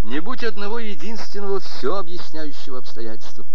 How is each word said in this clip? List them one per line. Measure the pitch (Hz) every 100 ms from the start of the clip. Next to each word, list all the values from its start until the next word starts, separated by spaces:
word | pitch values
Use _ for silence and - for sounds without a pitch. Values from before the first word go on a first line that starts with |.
не | - 135
будь | 190 254
одного | 233 202 202 233
единственного | 220 202 202 226 - 208 202 196
все | - - 123 196
объясняющего | 175 175 - 160 151 143 - 127
обстоятельства. | - - 113 110 - - -